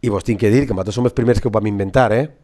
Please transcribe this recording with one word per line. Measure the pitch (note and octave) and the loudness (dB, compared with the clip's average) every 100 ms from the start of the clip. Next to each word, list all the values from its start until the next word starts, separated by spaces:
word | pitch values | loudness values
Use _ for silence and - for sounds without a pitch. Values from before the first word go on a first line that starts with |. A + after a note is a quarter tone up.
| B2 | -2
I | |
vos | G2+ | -2
tinc | - A2 | -2 0
que | G#2+ | 4
dir | A#2 C#3 | 2 2
que | F#2+ | -4
nosaltres | F#2+ G#2 | -4 -2
som | B2 | -2
els | - | 0
primers | A#2+ A#2 | 0 2
que | B2 | 2
ho | G#2+ | -2
vam | G#2 | -2
inventar, | G2+ G2 C3 A#2+ | -2 -2 0 2
eh? | A2 D#3 - | 0 -2 -10